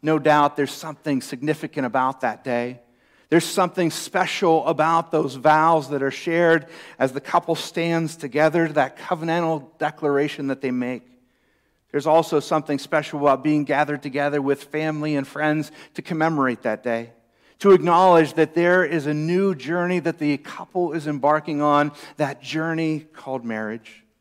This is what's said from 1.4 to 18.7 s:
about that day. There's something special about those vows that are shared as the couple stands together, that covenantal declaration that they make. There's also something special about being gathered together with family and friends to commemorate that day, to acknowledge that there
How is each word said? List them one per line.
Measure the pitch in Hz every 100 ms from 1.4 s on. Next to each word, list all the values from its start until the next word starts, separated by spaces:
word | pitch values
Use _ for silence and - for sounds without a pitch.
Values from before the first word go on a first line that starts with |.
| 143 151 160 - 131
about | 127 131 131
that | 123 107
day. | - 120 120 123 _ _ _ _ _
There's | 165 160
something | - 180 180 170
special | - - 190 180 - 185 160 151
about | 151 160 165 165
those | 156 156 127
vows | 135 156 160 165 139
that | 143
are | 135
shared | 131 - 165 170 165 151 - - -
as | 131
the | 131
couple | - 175 - 160
stands | - - 170 165 165 -
together, | 143 135 156 160 165
that | 147 135 -
covenantal | - 180 165 165 165 160 139 _
declaration | 151 151 151 143 147 - 139
that | 135
they | 135
make. | 127 123 127 _ _ _ _ _ _ _ _ _
There's | 147 143
also | 160 160 151
something | - 156 151 143
special | - 160 147 151
about | 143 131
being | 143 151
gathered | 139 139 147 147
together | 147 135 143 147
with | 139 139 -
family | 156 156 156 151 147
and | 135
friends | 143 151 151 151 - -
to | -
commemorate | - 160 160 160 131 117
that | 120 107
day, | 123 117 117 _ _ _ _ _
to | 202
acknowledge | 185 156 170 185 170 156
that | 147 156
there | 165 170